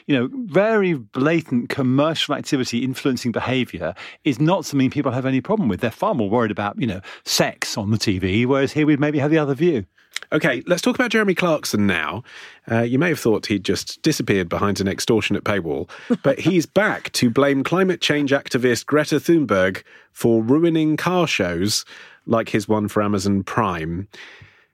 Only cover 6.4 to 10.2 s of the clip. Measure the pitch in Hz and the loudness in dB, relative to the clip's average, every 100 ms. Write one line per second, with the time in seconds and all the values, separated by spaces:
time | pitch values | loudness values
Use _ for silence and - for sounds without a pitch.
6.4 | 110 104 104 - 113 92 - - - - | 0 -2 -6 -4 -4 -4 -10 -14 -4 0
7.4 | 143 - - 120 101 110 113 92 92 107 | 0 -2 -8 -4 -2 0 0 0 0 2
8.4 | 123 135 139 147 151 143 151 147 151 156 | 2 2 0 0 2 2 2 0 2 2
9.4 | 143 131 175 127 85 _ _ - | 2 2 2 0 -4 _ _ -14